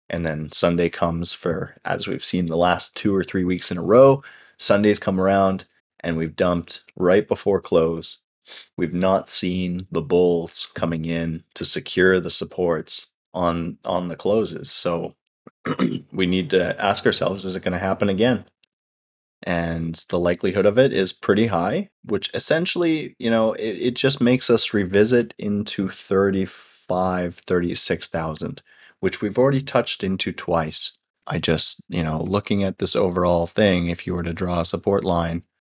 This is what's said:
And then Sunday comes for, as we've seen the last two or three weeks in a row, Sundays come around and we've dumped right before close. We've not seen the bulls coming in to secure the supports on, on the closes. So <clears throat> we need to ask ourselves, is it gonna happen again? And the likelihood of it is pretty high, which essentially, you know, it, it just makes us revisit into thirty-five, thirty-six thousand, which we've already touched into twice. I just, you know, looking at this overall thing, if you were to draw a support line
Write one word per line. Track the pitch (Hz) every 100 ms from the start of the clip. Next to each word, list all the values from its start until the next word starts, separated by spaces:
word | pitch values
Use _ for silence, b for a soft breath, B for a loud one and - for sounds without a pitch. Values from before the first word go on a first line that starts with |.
| _
And | 87 82
then | 78 76
Sunday | - 87 87 85
comes | - 85 85 85
for, | - 90 82 - - -
as | - 92
we've | 90 -
seen | 92 85
the | 80
last | 87 87 - -
two | 104 98
or |
three | 90 95
weeks | 90 90 -
in | 90
a |
row, | 82 117 135 135 B B B B
Sundays | - 101 104 101
come | - 95
around | 92 98 95 95 - _ _ _
and | 85 80
we've | 80 -
dumped | 90 87 - - - -
right | 90 98 104
before | 98 101 95
close. | - 87 82 82 - - _ _ B B B -
We've | 85
not | 87 95 95 -
seen | - 92 90 90 87 92
the | 87
bulls | 73 87 90 85 82 - - -
coming | 85 82 80
in | 82 82 82 - -
to | 87
secure | - - - 92 92
the | 87
supports | - 85 - 87 80 - - - _ _
on, | 90 87 85 85 - -
on | 90 90
the | 80
closes. | 95 110 104 78 71
So | - 87 85 85 - _ _ - _ -
<clears throat> | - 64 - -
we | - 90
need | 92 82
to | 92 87 -
ask | 101 104 120
ourselves, | 95 90 95
is | 95 92
it |
gonna | 95 90
happen | 95 95 104
again? | 95 120 107 - _ _ _ _ _ _ _ _ _
And | - 87 85 82 82 85 -
the | 90
likelihood | 87 90 98 98 101
of | 110
it | 135
is | - 95
pretty | - - 101 113
high, | 90 92 165 202 _
which | - 101 - -
essentially, | - 160 180 180 170 156 - -
you | 113
know, | 113 113
it, | - 110
it | 85 120 123
just | 135 -
makes | 120 127 -
us | 113 - 107
revisit | 92 101 110 120 113 -
into | 104 104 104 - 95
thirty-five, | - - 98 98 95 95 - - - - 90 92 92 87
thirty-six | 87 - 90 87 80 - 85 -
thousand, | 82 80 76 76 71 b b b b
which | 92 -
we've | 104 113
already | 131 135
touched | 139 123 117 -
into | 95 95 -
twice. | - - 85 78 - - - _ _ -
I | 87
just, | 82 80 - - -
you | 92
know, | 80 80
looking | 87 101 - 101
at | 95 90
this | 95 110
overall | 95 87 87 87 85
thing, | - 104 92 87
if | 85 -
you |
were | 87
to | 82
draw | 85 90 87
a | 85
support | 87 101 98
line | 92 85 85 85 - _ _